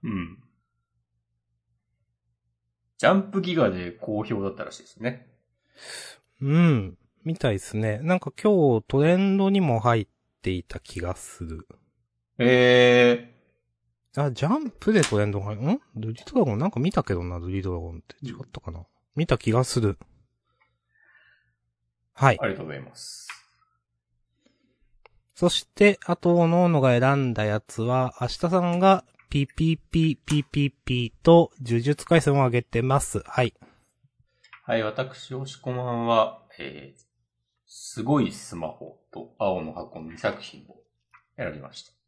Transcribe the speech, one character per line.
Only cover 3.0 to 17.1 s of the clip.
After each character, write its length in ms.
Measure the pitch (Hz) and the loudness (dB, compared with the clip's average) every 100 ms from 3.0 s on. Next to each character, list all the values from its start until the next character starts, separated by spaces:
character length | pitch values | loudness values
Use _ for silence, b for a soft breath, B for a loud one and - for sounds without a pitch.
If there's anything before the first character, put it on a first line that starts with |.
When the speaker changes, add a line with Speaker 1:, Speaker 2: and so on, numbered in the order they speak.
| 120 | 2
Speaker 1:
ャ 60 | |
ン 180 | 196 190 | 2 0
プ 120 | 196 | -6
ギ 120 | 175 | -4
ガ 140 | 165 113 | 0 0
で 240 | 92 90 | 0 -8
好 320 | - - 107 | -10 -8 -6
評 180 | 107 113 | -4 -4
だ 60 | 98 | -6
っ 80 | 95 | -8
た 80 | |
ら 80 | - | -14
し 60 | - | -14
い 60 | |
で 40 | - | -20
す 140 | - | -10
ね。 280 | 117 123 - _ _ _ _ B B B B B _ _ | -8 -8 -18 _ _ _ _ B B B B B _ _
Speaker 2:
う 180 | 135 156 | 0 4
ん。 380 | 170 135 95 87 _ _ | 4 4 -2 -12 _ _
み 120 | 156 165 | -8 -4
た 140 | 135 | -2
い 40 | |
で 40 | 101 | -2
す 180 | - 107 | -4 -4
ね。 220 | 110 107 | -4 -4
な 160 | 160 | -2
ん 60 | 185 | -2
か 120 | - - | -2 -2
今 360 | 214 202 147 117 | 2 4 4 2
日 40 | - | 0
ト 140 | 135 | 0
レ 140 | 151 180 | 2 4
ン 200 | 196 196 | 2 2
ド 140 | 196 | 2
に 100 | 196 | 2
も 200 | 170 117 | 2 2
入 220 | 113 117 | 2 0
っ 60 | 104 _ _ _ | -2 _ _ _
て 100 | - | -6
い 120 | 92 | -6
た 180 | - - | -6 -16
気 200 | - - | -14 -10
が 140 | 85 | -8
す 300 | - - - | -8 -12 -14
る。 240 | 82 80 - - _ _ _ _ _ _ | -12 -12 -16 -20 _ _ _ _ _ _
Speaker 1:
へ 960 | 123 127 123 123 123 123 123 120 - _ _ _ _ _ _ _ _ | 4 6 6 6 6 6 6 4 -2 _ _ _ _ _ _ _ _
ー。 80 | - | -4
Speaker 2:
あ、 80 | 143 | -4
ジ 140 | 120 147 | -2 0
ャ 100 | 269 | 0
ン 140 | 294 | -2
プ 240 | - - | -6 0
で 80 | 220 | 2
ト 160 | - 107 | 2 0
レ 80 | 104 | 0
ン 60 | |
ド 80 | 101 | -2
が 140 | 98 | -6
入-、 20 | 104 | -6
ん？ 240 | 131 247 _ 110 | -2 -2 _ -10
ル 180 | 110 | -8
リ 80 | 113 | -10
ー 100 | - | -6
ド 60 | 262 | 0
ラ 80 | 165 | 0
ゴ 80 | 104 | 0
ン 20 | |
な 100 | 165 | -2
ん 20 | |
か 100 | 120 | -2
見 100 | 151 | -2
た 120 | - | -2
け 100 | - | -2